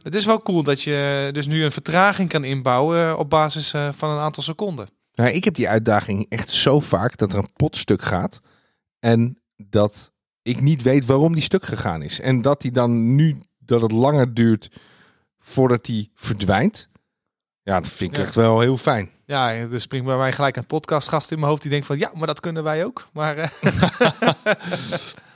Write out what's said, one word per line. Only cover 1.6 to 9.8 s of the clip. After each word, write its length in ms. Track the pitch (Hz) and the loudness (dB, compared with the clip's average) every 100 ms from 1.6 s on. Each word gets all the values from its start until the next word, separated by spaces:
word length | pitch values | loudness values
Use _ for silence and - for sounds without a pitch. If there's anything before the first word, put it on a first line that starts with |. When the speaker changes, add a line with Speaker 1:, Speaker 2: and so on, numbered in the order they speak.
Speaker 1:
een 80 | 156 | 0
vertraging 580 | - - 165 196 190 175 | -2 -2 2 4 2 -2
kan 140 | 156 | -2
inbouwen, 640 | 135 135 127 123 151 170 165 | -2 -2 0 2 2 2 0
eh, 100 | 160 | -2
op 100 | 147 | 0
basis, 440 | 156 156 156 143 | 2 2 0 -2
eh, 160 | 147 147 | -2 -4
van 180 | 143 151 | -4 -4
een 100 | 147 | -2
aantal 240 | 151 147 | -4 -4
seconden. 460 | 143 156 208 143 98 _ _ | -8 -6 -6 -8 -12 _ _
Speaker 2:
Nou, 160 | - 120 | 0 2
ik 140 | 160 | 2
heb 100 | 208 156 | 0 0
die 140 | 101 | 0
uitdaging 560 | 110 113 104 - 101 110 | 2 4 2 2 -4 -4
echt 200 | - - | -8 -4
zo 300 | - - 147 | 0 4 2
vaak 380 | 156 90 117 - | 2 0 -2 -2
dat 140 | 104 | -2
er 40 | 101 | -2
een 140 | 98 | -4
pot 240 | - 151 - | -2 -2 0
stuk 240 | - 202 | 0 0
gaat 400 | - 90 180 - _ _ _ _ _ _ | 0 -2 -4 -8 _ _ _ _ _ _
en 420 | 117 117 117 - _ - | 2 2 2 -4 _ -20
dat 560 | 101 107 | -2 0